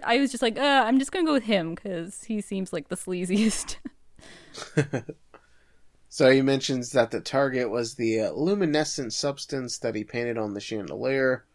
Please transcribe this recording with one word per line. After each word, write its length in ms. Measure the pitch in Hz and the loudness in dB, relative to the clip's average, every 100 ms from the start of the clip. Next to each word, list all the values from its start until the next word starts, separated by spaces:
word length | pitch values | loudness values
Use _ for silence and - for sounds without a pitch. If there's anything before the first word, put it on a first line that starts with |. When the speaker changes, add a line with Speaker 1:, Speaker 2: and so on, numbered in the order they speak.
Speaker 1:
I 140 | - 233 | 2 2
was 120 | 269 | 2
just 100 | 240 | 0
like, 140 | 233 226 | 0 2
"Uh, 280 | 285 277 226 | 4 4 6
I'm 140 | 262 | 4
just 100 | 277 | 2
gonna 160 | 381 320 | 0 2
go 60 | |
with 100 | 285 | 2
him, 300 | 220 202 165 | 2 0 0
'cause 480 | 170 202 175 170 - | -6 -8 -6 -8 -10
he 160 | - 220 | -6 -6
seems 320 | - 190 185 | -4 -6 -4
like 160 | 165 143 | -6 -6
the 80 | 180 | -8
sleaziest." 800 | - 180 180 202 220 - - - - - - - - - - - - - | -4 -4 0 2 2 0 -4 -10 -12 -18 -20 -20 -20 -20 -20 -16 -4 -2
<laughs> 280 | 143 131 - - _ - _ - _ _ - _ _ | 0 -4 -8 -16 _ -20 _ -20 _ _ -20 _ _
Speaker 2:
So 180 | - 135 | 4 6
he 100 | 135 | 8
mentions 480 | 135 135 - 131 120 | 6 2 0 -4 0
that 200 | 135 117 | 2 2
the 80 | 104 | 0
target 500 | - 135 139 127 120 | -2 0 0 0 -2
was 240 | 117 117 | -2 -4
the, 260 | - 113 110 | -2 0 2
uh, 100 | 101 | 0
luminescent 800 | 80 165 202 175 151 151 - 120 | 0 0 2 2 0 0 -4 -6
substance 640 | - 143 139 - 135 127 - | -4 -4 -4 -6 -6 -6 -6
that 160 | 120 | -4
he 80 | 107 | -4
painted 340 | 104 120 120 113 | -6 -4 -4 -2
on 160 | 107 | -4
the 60 | 101 | -6
chandelier. 840 | - 110 87 104 123 135 131 127 - | -6 -6 -6 -4 -2 2 2 0 -6